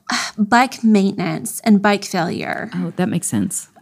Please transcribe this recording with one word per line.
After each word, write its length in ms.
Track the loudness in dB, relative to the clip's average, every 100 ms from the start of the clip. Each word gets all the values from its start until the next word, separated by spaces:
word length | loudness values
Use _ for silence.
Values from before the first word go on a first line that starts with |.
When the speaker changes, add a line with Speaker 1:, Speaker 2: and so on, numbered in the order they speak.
| -8
Speaker 1:
<sighs> 240 | -6 -6 -4
Bike 440 | 2 4 2 2
maintenance 760 | 4 4 4 0 -4 -4 -8 -4
and 160 | 4 4
bike 240 | 4 0
failure. 640 | -2 -4 -2 -4 -6 -8 -8
Speaker 2:
Oh, 180 | -6 -6 -2
that 120 | -2
makes 180 | -2 -2
sense. 420 | -2 -2 -4 -12 _